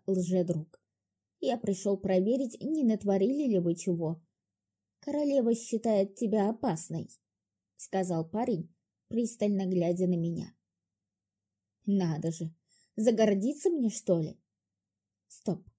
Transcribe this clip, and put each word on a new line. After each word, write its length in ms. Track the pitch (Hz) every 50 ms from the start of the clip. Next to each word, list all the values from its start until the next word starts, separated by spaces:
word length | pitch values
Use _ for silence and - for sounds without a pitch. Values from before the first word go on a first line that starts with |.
| -
лжедруг. 760 | - 190 185 175 170 185 185 170 175 170 156 156 - _ - _ _ _ _ _ _ _ _ _ _ _ -
«Я 180 | 330 262 240
пришёл 400 | 233 - 202 190 - - 202 202
проверить, 640 | 190 202 190 190 185 190 214 254 262 277 233 - -
не 220 | - 285 320 311 262
натворили 640 | 220 220 208 - 202 196 190 190 240 277 294 294
ли 120 | 247 208 180
вы 160 | 175 170 170
чего». 460 | 175 - 190 175 165 165 156 165 - _ _ _ _ _ _ _ _ _ _ _ _ _ _ _ _
«Королева 540 | - 294 285 294 294 285 277 269 226 233 233
считает 600 | 226 - - 233 214 - 226 214 196 196 202 -
тебя 340 | - 240 196 208 214 196 214
опасной», 600 | 226 - - 233 160 160 - - 160 165 - - - - _ _ _ _ _ _ _ _ _ _ _
сказал 480 | - - - - 190 185 180 175 165 160 165
парень, 440 | - 214 247 254 208 160 165 - _ _ _ _ _ _ _ -
пристально 560 | 226 226 240 220 - - 214 208 202 190 190
глядя 420 | 185 185 180 170 170 175 180 185
на 80 | 180 180
меня. 400 | 170 165 170 170 - - - - _ _ _ _ _ _ _ _ _ _ _ _ _ _ _ _ _ _ _ _ _ _ _ _ _ -
«Надо 460 | 202 202 190 180 160 156 151 160 165
же, 220 | 160 - 165 160 - _ _ _ _ _ _ _ -
загордиться 760 | 214 214 254 226 220 220 214 202 196 202 262 302 - - 381
мне, 200 | 339 294 240 214
что 300 | - - - - 180 165
ли?» 200 | 156 151 - _ _ _ _ _ _ _ _ _ _ _ _ _ _ _ _ _ _
Стоп, 360 | - - - - 214 165 - - - _